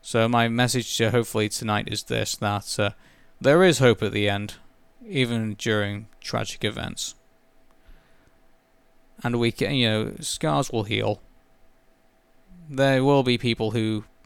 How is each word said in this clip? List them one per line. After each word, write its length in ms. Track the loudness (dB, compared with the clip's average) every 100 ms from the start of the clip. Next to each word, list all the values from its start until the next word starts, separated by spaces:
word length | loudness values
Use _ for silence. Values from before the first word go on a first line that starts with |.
| -2
So 180 | 0 2
my 200 | 4 2
message, 520 | 2 2 0 -4 0
uh, 120 | 2
hopefully 380 | 2 0 -2 -2
tonight 380 | -2 -2 -2 -2
is 140 | -8
this, 340 | -4 -4 -4 -4
that, 420 | -2 -2 -4 -2
uh, 100 | -2 -4 -20 _ -20 -2
there 240 | 2 6
is 140 | 6 6
hope 240 | 4 4
at 100 | 0
the 160 | 0 0
end, 280 | -2 -6 -14 -20 _ _ _ -6
even 480 | -2 0 0 -4
during 540 | -4 0 0 0 -6 -12 -16
tragic 440 | -6 -6 -6 -6
events. 500 | -6 -6 -10 -8 -12 -12 _ _ _ _ _ _ -20 -20 _ _ _ _ _ _ _ _ _ _ _ -10
And 160 | -4 0
we 120 | 0
can, 240 | 0 -2 0
you 120 | 2
know, 260 | 0 -2 -8
scars 520 | -10 -4 -2 0 0
will 140 | -4 -2
heal. 360 | -2 -2 -4 -10 _ _ _ -20 _ _ _ _ _ _ _ _ -20 -10
There 360 | 0 2 4
will 180 | 6 4
be 160 | 4 2
people 320 | 0 0 0
who 360 | 0 0 -2 -6 _